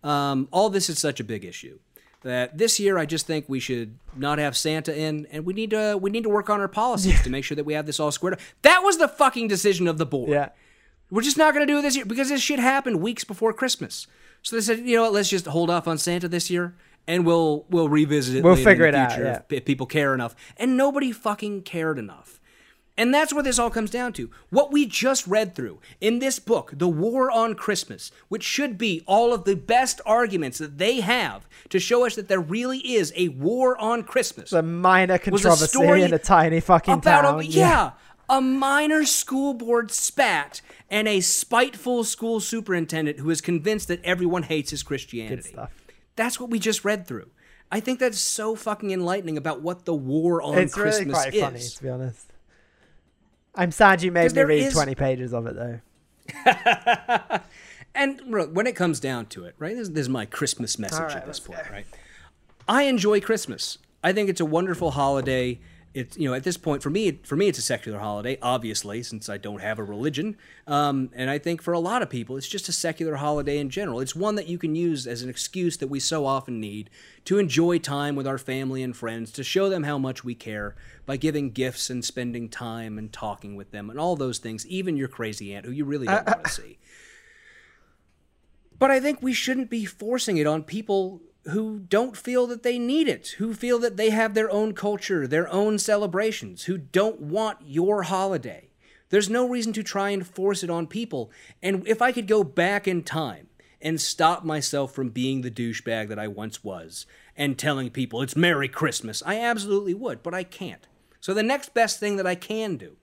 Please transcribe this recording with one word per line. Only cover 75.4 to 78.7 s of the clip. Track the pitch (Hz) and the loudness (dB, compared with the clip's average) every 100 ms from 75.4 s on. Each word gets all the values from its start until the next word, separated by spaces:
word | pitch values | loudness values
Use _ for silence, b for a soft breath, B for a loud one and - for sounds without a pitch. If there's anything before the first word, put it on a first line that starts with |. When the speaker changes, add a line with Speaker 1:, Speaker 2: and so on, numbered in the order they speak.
| - 185 175 - | -8 -2 -4 -2
Speaker 1:
that | 135 | -6
we | 139 | -4
so | - 160 139 | -4 -2 0
often | 135 131 120 | -2 -2 -8
need | 107 104 107 b b b - | -8 -10 -12 b b b 0
to | 196 | 2
enjoy | 190 131 170 175 | 2 2 2 2
time | 151 143 143 143 | -2 -4 -2 -4
with | 135 | -4
our | 135 | -6
family | 131 131 135 | -6 -6 -4